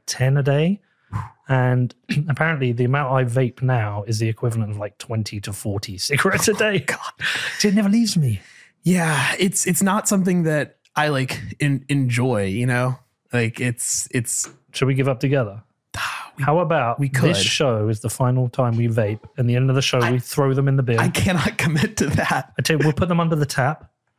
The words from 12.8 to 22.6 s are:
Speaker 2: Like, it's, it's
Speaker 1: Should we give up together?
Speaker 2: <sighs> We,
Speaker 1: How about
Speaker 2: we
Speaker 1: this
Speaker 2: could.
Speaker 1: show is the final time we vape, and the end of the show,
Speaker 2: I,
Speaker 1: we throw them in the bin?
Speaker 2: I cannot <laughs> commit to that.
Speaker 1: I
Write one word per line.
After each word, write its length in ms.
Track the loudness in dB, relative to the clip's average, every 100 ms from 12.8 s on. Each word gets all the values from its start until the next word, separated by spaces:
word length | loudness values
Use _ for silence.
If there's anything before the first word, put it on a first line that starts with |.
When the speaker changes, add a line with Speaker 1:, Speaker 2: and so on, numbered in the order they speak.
| 0 -4 _ _ _
Speaker 2:
Like, 280 | -2 0 -2
it's, 480 | -4 -4 -4 -4 -4
it's 360 | -4 -2 -4 -6 -10 _
Speaker 1:
Should 140 | -4 0
we 80 |
give 140 | 0 0
up 120 | 0
together? 420 | 0 0 -2 -6 -18 _ _
Speaker 2:
<sighs> 80 | -10 -8 -8 -12 -4
We, 60 |
Speaker 1:
How 160 | 0 2
about 380 | 2 2 0 0
Speaker 2:
we 120 | -2
Speaker 1:
this 100 | 2
Speaker 2:
could. 160 | 2 2
Speaker 1:
show 520 | 0 2 2 2 0
is 100 | -2
the 80 | -4
final 400 | -2 0 2 0
time 300 | 0 0 2
we 100 | 2
vape, 320 | 2 0 -2 -8 -2
and 140 | 0
the 40 |
end 140 | 2 2
of 80 | 2
the 60 |
show, 160 | 2 2
Speaker 2:
I, 140 | 2
Speaker 1:
we 60 | 0
throw 360 | -2 0 2
them 120 | 2 2
in 100 | 2
the 60 |
bin? 160 | 2 2
Speaker 2:
I 120 | 2
cannot 480 | 2 0 0 0 -2
<laughs> 0 |
commit 400 | 0 0 0 0
to 80 | 0
that. 480 | 0 0 -2 -4
Speaker 1:
I 40 | -6